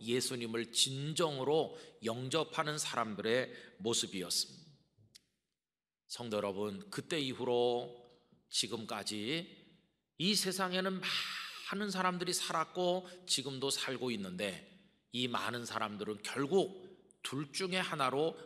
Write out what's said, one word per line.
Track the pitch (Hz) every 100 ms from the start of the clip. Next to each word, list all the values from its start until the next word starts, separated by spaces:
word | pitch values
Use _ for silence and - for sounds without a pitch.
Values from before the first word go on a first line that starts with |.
예수님을 | 107 123 - 127 117 117 117
진정으로 | - 135 135 147 156 165 139 131 160 135 - - -
영접하는 | 110 117 131 160 147 - 151 151
사람들의 | - 123 110 98 110 123 123 - - -
모습이었습니다. | 107 117 98 95 85 - - 67 - - _ _ - - _ _ _ _ _ _ _ _ _
성도 | - 120 104
여러분, | 98 95 104 98 -
그때 | - - 165
이후로 | 131 113 123 120 123 120 123 - - - _ _ _
지금까지 | - 107 117 107 107 95 104 107 165 185 - - - _ _ _ -
이 | 175 202
세상에는 | 190 185 185 185 190 190 - - - - - - -
많은 | 196 208
사람들이 | 185 185 180 180
살았고 | 165 - 175 160 180 180 180 180 - -
지금도 | - 131 135 135
살고 | 135 - 123 127
있는데, | 110 95 90 101 85 - - - _ _
이 | 120 123
많은 | 107 98 120 113
사람들은 | 110 107 101 104 101
결국 | - 127 139 190 156 - - - - _
둘 | - 135 151
중에 | - 185 185
하나로 | 175 156 131 135 165 -